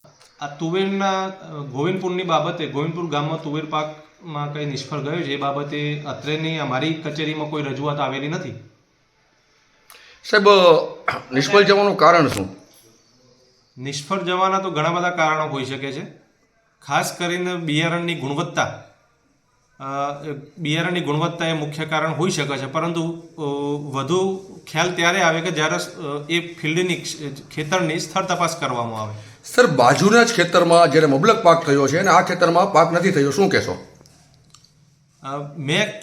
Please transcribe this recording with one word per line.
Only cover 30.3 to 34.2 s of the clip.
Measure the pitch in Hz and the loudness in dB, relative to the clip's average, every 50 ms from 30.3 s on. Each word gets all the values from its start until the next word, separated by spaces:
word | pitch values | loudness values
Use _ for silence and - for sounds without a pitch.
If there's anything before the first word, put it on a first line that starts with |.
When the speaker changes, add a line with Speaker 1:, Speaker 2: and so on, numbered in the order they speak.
| - | 4
Speaker 2:
ખેતરમાં | 175 175 170 - 180 170 170 170 170 170 147 | 2 2 4 4 4 6 6 8 8 8 6
જ્યારે | 135 160 156 | 6 6 6
મબલક | 143 135 135 175 226 214 220 - | 6 4 4 4 4 4 6 6
પાક | 170 165 - - | 6 6 6 4
થયો | 143 139 143 139 | 2 4 4 4
છે | 131 147 175 | 2 2 2
અને | 196 185 | 4 6
આ | 160 180 | 6 6
ખેતરમાં | 185 185 175 - 175 165 170 175 185 185 - | 4 4 2 2 2 4 4 4 4 4 4
પાક | 156 170 165 165 | 4 4 4 2
નથી | 175 180 185 | 2 2 2
થયો, | - 147 139 139 | 2 2 2 2
શું | 135 196 196 - | 2 2 2 2
કહેશો? | 131 104 - 90 90 - - - - - - _ _ _ | 2 0 0 -2 -6 -10 -12 -18 -20 -20 -20 _ _ _